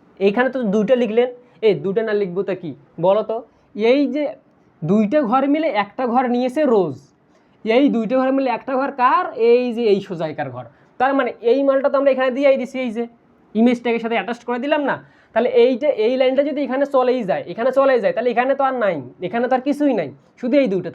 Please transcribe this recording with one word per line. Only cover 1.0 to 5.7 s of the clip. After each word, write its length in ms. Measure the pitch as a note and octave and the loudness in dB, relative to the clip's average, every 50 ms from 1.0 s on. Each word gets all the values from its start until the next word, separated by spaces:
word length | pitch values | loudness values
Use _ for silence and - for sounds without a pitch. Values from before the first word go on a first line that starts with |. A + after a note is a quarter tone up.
| A#3 G#3 A3 A#3 B3 B3+ A#3+ - - _ _ _ | 2 2 2 2 0 0 -2 -10 -20 _ _ _
এই 120 | - G#3+ F#3 | 2 2 2
দুটো 280 | D3 D3+ G3 F#3 A3+ | 2 -2 -2 -2 -2
না 120 | A3 A3+ G#3 | -2 0 0
লিখবো 300 | G#3 G3 F3+ F3 G3 G3 | -2 -2 -2 -4 -4 -4
তা 120 | G3+ F#3 | -4 -6
কি?" 200 | F#3 - D3+ B2 - - _ _ - | -6 -8 -12 -14 -14 -18 _ _ 0
বলো 220 | E3 F#3 G3 A3 G#3 | 2 2 2 2 0
তো, 200 | G#3+ A3 A#3+ - - _ _ _ _ - | -2 -6 -8 -8 -12 _ _ _ _ -6
এই 320 | G3+ A3+ A#3 C4 D4 C#4+ | 0 2 2 4 4 2
যে 280 | A#3+ B3 D4+ D4 B3+ - - _ _ _ _ _ _ _ _ D#3 | 0 -2 -4 -4 -6 -8 -12 _ _ _ _ _ _ _ _ -2
দুইটা 380 | D3+ G3+ A3 G#3+ G3+ D4+ D4+ | 0 2 2 2 2 2 0
ঘর 260 | C#4 G3+ A#3 C4+ C#4 | 2 2 2 2 2
মিলে 200 | C#4 C#4+ D#4+ D#4+ | 2 0 0 0
একটা 400 | D4+ | 0